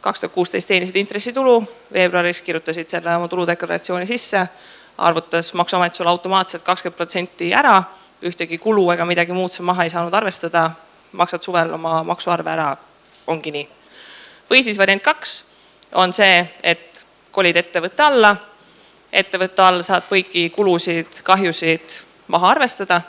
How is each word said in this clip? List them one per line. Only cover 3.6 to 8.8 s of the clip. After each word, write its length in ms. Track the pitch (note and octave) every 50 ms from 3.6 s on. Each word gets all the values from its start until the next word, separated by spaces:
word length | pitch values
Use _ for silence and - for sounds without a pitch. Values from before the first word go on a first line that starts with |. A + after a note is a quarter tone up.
| F3 E3+ F3 F3+ - - F3+ F3+ F3+
sisse, 380 | G3+ A#3+ A#3+ - - - G3 F3+ F3+ - - - - - - - - _
arvutas 560 | - - E3+ E3 E3 E3 - - E3+ E3 - -
Maksuamet 420 | F3 F3 - - F3+ F3+ F3 -
sulle 140 | - F3+ E3+
automaatselt 540 | F3 F3 - F#3 F#3+ F#3+ F#3 - - E3+ -
kakskümmend 340 | - F#3 - - F3+ E3
protsenti 520 | - E3+ E3 - F#3 F3 F3+ _ - F3 E3+ F#3+
ära, 280 | B3 D4 C4 G#3+ F#3+ F#3 - - - - - _ _ -
ühtegi 340 | F3 E3+ - E3+ D#3+ E3
kulu 340 | E3 - A3 A3 G#3